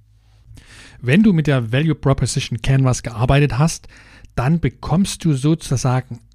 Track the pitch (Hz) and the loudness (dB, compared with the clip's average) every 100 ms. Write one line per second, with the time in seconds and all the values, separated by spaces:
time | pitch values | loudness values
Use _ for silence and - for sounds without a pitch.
0 | _ _ _ _ - - - - - - | _ _ _ _ -20 -20 -20 -20 -20 -8
1 | 120 170 220 165 151 131 110 127 160 143 | 2 4 4 2 2 0 0 -2 -2 0
2 | 139 139 123 139 - 120 - 135 131 117 | 0 0 -2 -4 -6 -4 0 2 2 -2
3 | - 110 131 139 143 113 160 - - - | -6 -4 0 2 2 2 0 -2 -14 -20
4 | - - - - 131 170 131 - - 160 | -20 -20 -12 -4 -2 0 -2 -6 -2 0
5 | 196 - 165 135 147 165 - 123 127 127 | -2 -2 -2 0 0 -2 -2 -2 0 -2
6 | - 117 - | -4 -14 -20